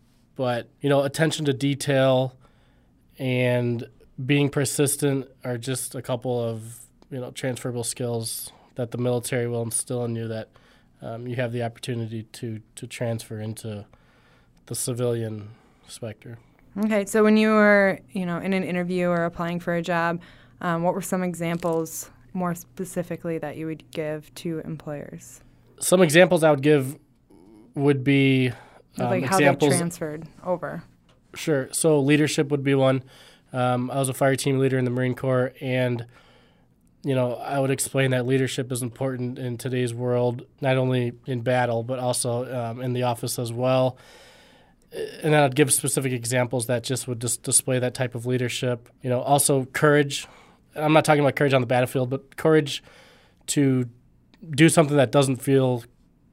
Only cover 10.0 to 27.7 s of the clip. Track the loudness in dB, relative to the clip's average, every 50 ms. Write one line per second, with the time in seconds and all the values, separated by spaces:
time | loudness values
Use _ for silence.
10 | -4 -4 -4 -6 -6 -6 -8 -8 -10 -12 _ -20 _ _ _ _ _ _ _ _
11 | -12 -12 -10 -10 -8 -8 -4 -4 -4 -4 -4 -4 -6 -6 -8 -8 -8 -6 -6 -6
12 | -6 -6 -8 -10 -12 -12 -14 -12 -10 -8 -10 -10 -12 _ _ -16 -16 -12 -10 -6
13 | -4 -4 -4 -6 -6 -10 -10 -10 -8 -8 -10 -10 -10 -10 -10 -10 -12 -16 _ _
14 | _ _ _ _ _ _ _ _ _ _ _ _ _ -12 -10 -8 -6 -6 -4 -2
15 | -2 -2 -2 -2 -4 -6 -8 -10 -12 -14 -18 -20 _ _ _ _ _ -20 -16 -14
16 | -12 -12 -12 -14 -16 -18 -18 -18 _ _ _ _ _ _ -6 -4 -2 0 0 0
17 | 0 0 2 4 6 6 6 6 6 4 4 6 6 6 6 6 6 4 2 -2
18 | -6 -10 -8 -6 -4 -4 -4 -4 -2 -2 -2 -2 -2 -2 -2 -4 -2 -2 -2 0
19 | 0 0 0 0 0 -2 -4 -4 -6 -4 -4 -4 -4 -4 -4 -2 -2 -2 -2 0
20 | 0 0 -2 -4 -8 -14 -20 -20 -20 -20 _ -8 -4 -2 -2 0 0 0 -2 -2
21 | -4 -4 -4 -2 -2 -4 -4 -4 -4 -4 -4 -2 -2 -2 -2 -2 -2 -4 -8 -12
22 | -14 -16 -18 _ -20 -12 -8 -4 -4 -4 -4 -6 -10 -14 _ -12 -12 -8 -6 -6
23 | -6 -6 -8 -8 -6 -6 -6 -6 -6 -8 -8 -8 -8 -8 -8 -10 -12 _ -8 -8
24 | -6 -6 -6 -8 -10 -14 -16 -10 -8 -6 -6 -6 -8 -8 -10 -10 -10 -10 -10 -10
25 | -10 -12 -16 -16 -18 -20 -20 -20 _ _ _ _ _ _ _ -8 -2 2 4 6
26 | 6 8 8 8 8 8 6 4 4 4 4 4 4 4 4 4 4 0 -6 -12
27 | _ _ _ _ _ _ _ -20 -20 -20 -20 -20 -20 -12